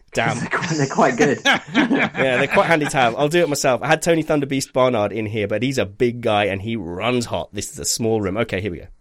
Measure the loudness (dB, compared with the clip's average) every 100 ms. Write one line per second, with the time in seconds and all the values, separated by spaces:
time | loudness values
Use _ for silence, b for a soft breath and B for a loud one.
0 | B -2 0 -2 -4 -4 -2 -2 -2 2
1 | 2 4 2 2 0 0 0 0 2 2
2 | 0 0 0 0 2 2 2 2 2 2
3 | 2 2 2 2 2 2 0 2 2 0
4 | 2 2 2 0 0 -4 -2 2 4 4
5 | 0 -2 -4 -2 -2 -2 -2 -2 -2 0
6 | 0 0 0 2 2 -2 -4 -6 -6 -4
7 | -2 -2 -2 -6 -6 -10 -10 -8 -6 -2
8 | 0 0 -2 -2 -4 -4 -6 -8 -14 -20